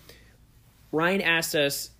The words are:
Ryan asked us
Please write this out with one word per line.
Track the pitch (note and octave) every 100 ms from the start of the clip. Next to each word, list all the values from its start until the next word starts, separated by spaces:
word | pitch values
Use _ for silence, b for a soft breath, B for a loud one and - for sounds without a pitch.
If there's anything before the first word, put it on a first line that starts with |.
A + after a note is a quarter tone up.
| B B B B - - - _ -
Ryan | D3+ E3+ G3
asked | E3 E3 E3
us | E3 C#3+ C#3 - -